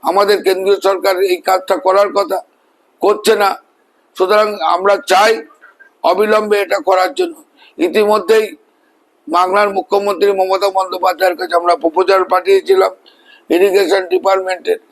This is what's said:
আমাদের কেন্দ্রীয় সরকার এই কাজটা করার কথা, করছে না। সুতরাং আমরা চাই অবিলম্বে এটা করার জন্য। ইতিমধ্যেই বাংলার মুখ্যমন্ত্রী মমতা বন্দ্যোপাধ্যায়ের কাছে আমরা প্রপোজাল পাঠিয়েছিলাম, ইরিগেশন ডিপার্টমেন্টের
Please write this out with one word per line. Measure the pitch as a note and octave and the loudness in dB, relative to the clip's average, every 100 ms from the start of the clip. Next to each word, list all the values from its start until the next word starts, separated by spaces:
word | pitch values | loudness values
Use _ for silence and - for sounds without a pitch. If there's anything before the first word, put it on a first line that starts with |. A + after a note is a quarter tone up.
আমাদের | C#3+ F3+ G3+ G3+ | -2 0 2 2
কেন্দ্রীয় | E3+ F#3 F#3+ G3 | 2 -2 0 0
সরকার | F#3+ G3 G3 F#3 | 2 0 0 0
এই | G3 F3+ | 0 -2
কাজটা | - F#3+ F#3 F#3 | 0 -2 0 -2
করার | F3+ F#3+ G3+ | 2 2 2
কথা, | F3 F#3+ F#3 - _ _ _ _ _ | 0 -2 -4 -8 _ _ _ _ _
করছে | F3+ G#3 G#3 A3 | -2 0 0 0
না। | G3+ - _ _ _ _ _ - | 0 -4 _ _ _ _ _ -4
সুতরাং | F#3 G#3+ G#3+ G#3 | 0 2 0 -2
আমরা | D#3+ F3 F#3+ G3 - | -2 0 0 0 2
চাই | F#3 A3 A3 - _ - _ - _ | 2 2 0 -4 _ -20 _ -20 _
অবিলম্বে | E3 F#3 G#3+ G#3+ G#3+ G#3 | -2 0 2 0 0 -2
এটা | F#3+ G3 | 0 -4
করার | D#3 F#3 F#3 | 0 0 0
জন্য। | - F3+ E3 _ _ - - | -2 -6 -6 _ _ -20 -4
ইতিমধ্যেই | F3+ - G#3 G#3+ F3 A3 G#3+ - _ _ _ _ _ _ - | -2 0 0 0 2 0 0 -8 _ _ _ _ _ _ -4
বাংলার | E3 F#3 G3 G#3 | 0 2 2 0
মুখ্যমন্ত্রী | G3 E3 G3+ G3+ G3+ G3+ | -2 -2 -2 -2 0 0
মমতা | G3 F#3 F#3+ G3 | 0 -2 0 -2
বন্দ্যোপাধ্যায়ের | F#3+ F#3 F3+ F3+ F3 F#3 F3 | -2 -4 -2 -2 0 0 -2
কাছে | F3+ F3 | -2 -2
আমরা | E3+ F3 | 0 0
প্রপোজাল | E3 D#3+ F#3 F#3+ | 0 0 2 2
পাঠিয়েছিলাম, | F#3 F#3 F3+ G3 F3+ F#3+ F#3+ F#3+ _ _ _ - _ | 2 -2 2 0 2 2 2 -2 _ _ _ -20 _
ইরিগেশন | E3+ G3 F#3+ F#3+ G3 F#3 | 0 2 2 2 0 0
ডিপার্টমেন্টের | F3+ F#3+ F#3+ F#3 F#3 - F3 _ | -2 0 0 -2 -6 -4 -6 _